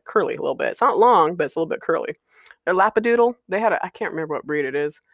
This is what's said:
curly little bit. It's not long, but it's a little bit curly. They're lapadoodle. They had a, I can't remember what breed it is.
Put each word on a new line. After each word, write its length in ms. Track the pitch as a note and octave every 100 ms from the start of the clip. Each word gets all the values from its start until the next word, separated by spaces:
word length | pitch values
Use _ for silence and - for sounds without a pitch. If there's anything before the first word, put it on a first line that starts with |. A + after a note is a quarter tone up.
| -
curly 300 | A3 E3 -
little 180 | C#3 -
bit. 140 | -
It's 120 | -
not 180 | C4 -
long, 360 | A#3 G#3 D#3 F3
but 100 | C#3+
it's 100 | D#3+
a 40 |
little 100 | E3
bit 120 | -
curly. 340 | - D#3+ - - _ _ - - -
They're 100 | F3+
lapadoodle. 600 | G#3 A3+ A#3 A#3+ A#3+ A#3+ -
They 100 | F#3+
had 140 | A3
a, 120 | F3 -
I 40 |
can't 220 | - G#3
remember 240 | D#3 D#3 D3
what 100 | C#3+
breed 200 | D3+ C3+
it 100 | C#3+
is. 260 | D3 - _